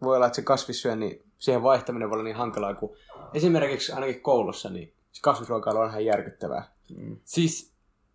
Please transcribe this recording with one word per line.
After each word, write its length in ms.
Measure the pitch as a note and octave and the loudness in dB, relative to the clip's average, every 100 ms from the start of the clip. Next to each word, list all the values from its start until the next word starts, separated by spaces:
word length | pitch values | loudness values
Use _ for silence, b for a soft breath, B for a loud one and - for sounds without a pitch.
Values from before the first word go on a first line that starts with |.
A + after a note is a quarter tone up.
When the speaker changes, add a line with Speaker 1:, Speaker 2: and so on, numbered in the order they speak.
Speaker 1:
voi 140 | C3 C3 | 2 4
olla, 100 | A#2+ | 4
että 100 | A#2+ | 2
se 60 | |
kasvissyö, 540 | - C3+ - A#2+ B2 A2 | 2 0 0 -4 -2 -2
niin 260 | G#2+ - _ _ | -4 -8 _ _
siihen 240 | - B2 | 0 4
vaihtaminen 480 | B2 B2+ - A#2+ G#2+ | 4 4 2 -4 -4
voi 40 | A2 | -4
olla 80 | |
niin 120 | A2 A2 | -4 -4
hankalaa, 380 | A#2+ G#2+ G2+ | -4 -4 -4
kun 220 | G2 G#2+ B B B B | -6 -10 B B B B
esimerkiksi 580 | D3+ F3 E3 C#3 C3 - | 0 4 4 2 -2 -4
ainakin 280 | D3 C3+ B2 | -4 -4 -2
koulussa, 500 | - B2 F#2+ - - | 2 4 2 -4 -10
niin 240 | F2+ E2 _ _ | -12 -14 _ _
se 100 | - | 0
kasvisruokailu 560 | D3 C#3+ A2+ A2+ A2 G#2+ | 0 0 -2 -2 0 2
on 100 | A2 | 0
ihan 160 | G#2+ | 0
järkyttävää. 720 | G#2+ G2+ - - E2+ B1+ - _ - - | 2 0 0 -10 -8 -6 -8 _ -20 -16
Speaker 2:
Mm. 200 | A2 A2 | -14 -14
Speaker 3:
Siis, 500 | - E3+ E3 - - _ _ _ _ | -4 0 0 0 -8 _ _ _ _